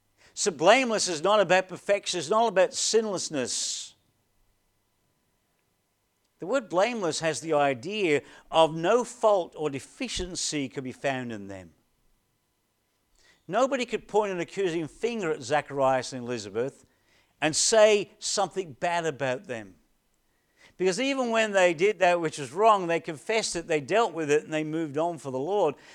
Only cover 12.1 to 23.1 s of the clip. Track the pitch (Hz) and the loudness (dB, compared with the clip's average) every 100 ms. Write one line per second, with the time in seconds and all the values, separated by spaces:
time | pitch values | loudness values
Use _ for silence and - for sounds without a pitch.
12.1 | _ _ _ _ _ _ _ _ _ _ | _ _ _ _ _ _ _ _ _ _
13.1 | _ _ _ - 196 262 269 240 220 - | _ _ _ -6 0 0 0 -4 -6 -2
14.1 | 208 208 185 170 - 190 165 151 - 226 | 0 0 -2 -6 -4 -2 -2 -6 -6 -6
15.1 | 233 175 147 113 147 - 139 135 131 123 | -4 -4 -4 -2 -2 -2 0 2 2 -2
16.1 | 131 120 123 101 101 131 - _ _ _ | -8 -8 -8 -6 -4 -4 -6 _ _ _
17.1 | _ _ - 156 151 - 220 214 208 180 | _ _ -4 -2 0 2 6 6 6 0
18.1 | - - - 190 185 185 127 175 170 160 | -10 -6 -4 -4 -4 -10 -6 -4 -2 -2
19.1 | 135 135 127 113 117 101 90 _ _ _ | -2 -4 -4 -6 -12 -12 -20 _ _ _
20.1 | _ _ _ _ _ - - 185 180 269 | _ _ _ _ _ -16 -2 -2 0 0
21.1 | 269 240 226 220 196 180 156 196 196 180 | 0 0 2 2 4 4 4 0 4 4
22.1 | 175 160 156 131 151 220 202 175 170 165 | 4 0 -4 -8 2 4 4 2 -2 -4